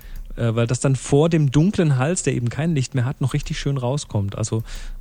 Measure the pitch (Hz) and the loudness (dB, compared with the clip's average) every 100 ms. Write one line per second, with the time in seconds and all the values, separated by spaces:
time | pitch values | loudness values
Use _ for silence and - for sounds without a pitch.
0 | - - - - 117 113 117 127 139 135 | -16 -14 -10 -2 0 2 0 2 0 0
1 | - 143 165 165 143 143 180 208 160 127 | 2 4 6 4 4 4 4 4 2 2
2 | 139 190 143 127 120 135 165 147 123 131 | 0 0 -2 0 -2 -2 0 0 0 -2
3 | 120 - 139 143 - 151 143 139 123 147 | -2 -2 -2 -2 -4 -4 -2 -2 -2 -4
4 | - 104 101 101 113 110 - - - - | -2 -2 -2 -2 -2 -2 -4 -8 -10 -8